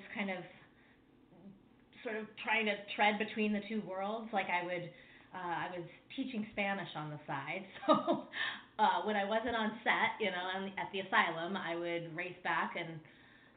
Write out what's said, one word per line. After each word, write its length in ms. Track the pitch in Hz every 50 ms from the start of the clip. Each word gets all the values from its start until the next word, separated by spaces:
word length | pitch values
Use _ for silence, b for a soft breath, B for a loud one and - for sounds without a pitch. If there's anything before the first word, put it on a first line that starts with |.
| - - -
kind 140 | 220 202 196
of 60 | 185 180 170 - - - - - - b b b b b b _ - - - - - - 196 202 - - - - - - - - - - -
sort 120 | 233 214
of 100 | 220 214 - - - -
trying 220 | 240 214 226 220
to 80 | 208 202 196 - - -
tread 240 | - 214 214 208 202
between 320 | 220 214 - 226 214 208
the 80 | 208 202 202
two 140 | - 226 214 170
worlds. 420 | 180 185 190 196 202 220 233 220 220
Like, 160 | 220 196 190
I 180 | 190 180 180 175
would, 200 | 180 180 170 165 156 B B B B B B B B B
uh, 200 | 185 180 175 165 151 160
I 100 | 180 180
was 80 | 175 165 - - - - - -
teaching 320 | 277 262 - - 214 208 - -
Spanish 340 | 214 196 196 196 190 170 - -
on 140 | 156 151 151
the 100 | 151 147 -
side, 380 | - 147 135 135 151 170 196 196 - -
<laughs> 120 | - -
so, 380 | - - - - - - - - - B B B B B B B B - -
uh, 240 | 214 190 185 185 175
when 100 | 214 214
I 100 | 202 196
wasn't 300 | 202 220 226 233 247 233
on 160 | 220 214 214 220 - -
set, 320 | 208 175 175 220 220 - -
you 120 | 214 190
know, 120 | 185 180 185 185 185
on, 160 | 196 196 196 190 185
at 80 | 175 - -
the 80 | 190
asylum, 560 | 190 - 233 214 190 175 160 165 170 180 196
I 180 | 180 156 165 170
would 400 | 170 170 170 170 170 165 165 156
race 240 | 170 180 180 175 - -
back 320 | 175 165 165 - - - 175
and, 200 | 165 165 165 156 - b b b b b b b b b b